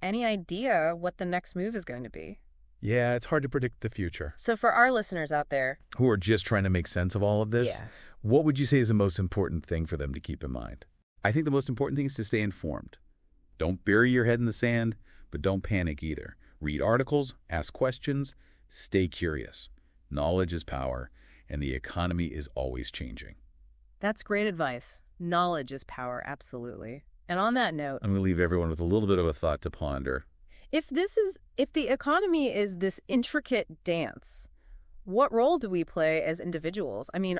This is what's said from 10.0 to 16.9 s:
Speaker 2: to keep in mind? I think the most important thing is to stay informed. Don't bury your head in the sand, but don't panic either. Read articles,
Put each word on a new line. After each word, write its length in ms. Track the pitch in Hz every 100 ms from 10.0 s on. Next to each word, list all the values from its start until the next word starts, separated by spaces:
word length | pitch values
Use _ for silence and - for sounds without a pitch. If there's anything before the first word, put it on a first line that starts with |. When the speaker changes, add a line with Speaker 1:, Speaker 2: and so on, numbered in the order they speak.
| 71
Speaker 2:
to 60 | 67
keep 240 | - 65
in 80 | 69
mind? 340 | 60 52 - - _ _ _
I 80 | 101
think 140 | 143 151
the 60 |
most 160 | 139 135
important 280 | 117 139 139
thing 80 | 139
is 80 | 127
to 80 |
stay 180 | 104 110
informed. 560 | 104 - 80 62 - - _ _ _ _ _ -
Don't 260 | 82 92 101
bury 260 | 104 123
your 140 | 127 117
head 140 | 120
in 60 | 117
the 80 |
sand, 420 | - 120 117 113 - - - -
but 100 | 73
don't 220 | 95 95
panic 400 | - 98 85 73
either. 340 | 78 73 - - - -
Read 200 | 76 73
articles, 540 | 90